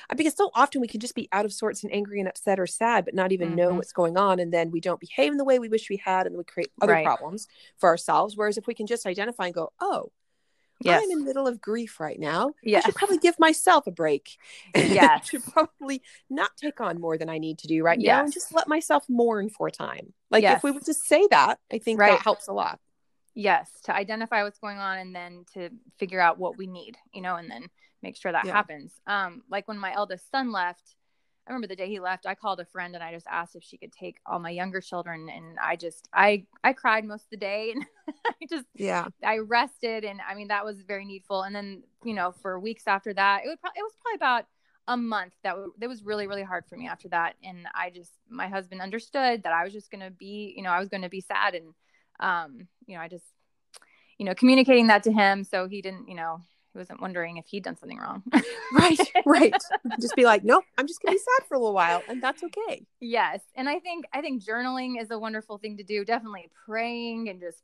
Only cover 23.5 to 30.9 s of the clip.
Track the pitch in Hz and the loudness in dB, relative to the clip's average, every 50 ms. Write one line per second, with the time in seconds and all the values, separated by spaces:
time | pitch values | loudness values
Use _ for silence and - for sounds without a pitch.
23.5 | 180 156 170 - - - - - 185 196 202 190 214 220 226 226 240 214 208 208 | 2 2 0 -2 -16 -12 -6 -4 -2 -2 -2 -4 -6 -6 -4 -2 0 0 0 -2
24.5 | 208 _ - 208 202 202 196 190 190 190 185 185 180 180 175 175 175 175 175 _ | -6 _ -12 -12 -10 -8 -6 -6 -6 -8 -10 -12 -14 -14 -14 -16 -18 -20 -20 _
25.5 | - 196 175 170 - 226 _ _ _ - 202 180 190 185 175 170 - 180 185 170 | -14 -12 -12 -12 -14 -18 _ _ _ -8 -8 -4 2 4 4 4 4 2 -2 -6
26.5 | - - 196 185 185 175 - 220 240 - _ _ - 196 185 180 180 170 170 135 | -6 -8 -12 -14 -14 -16 -18 -18 -20 -20 _ _ -16 -10 -8 -6 -6 -8 -8 -12
27.5 | 117 117 156 - _ _ _ _ _ _ - 185 - - - 190 170 156 110 185 | -16 -16 -18 -20 _ _ _ _ _ _ -16 -16 -12 -8 -6 -4 -2 -2 -2 0
28.5 | - - 202 - 156 147 139 170 _ _ - - 202 202 190 180 170 127 - - | 0 -2 -2 -2 -6 -16 -18 -20 _ _ -8 -4 -4 -4 -4 -6 -8 -14 -12 -8
29.5 | 185 202 196 - 214 202 196 185 165 202 208 190 190 175 _ _ - 269 262 240 | -8 -8 -8 -8 -10 -8 -8 -6 -4 -4 -4 -4 -6 -12 _ _ -4 -4 -4 -4
30.5 | 214 190 175 175 175 _ _ _ | -4 -4 -4 -4 -6 _ _ _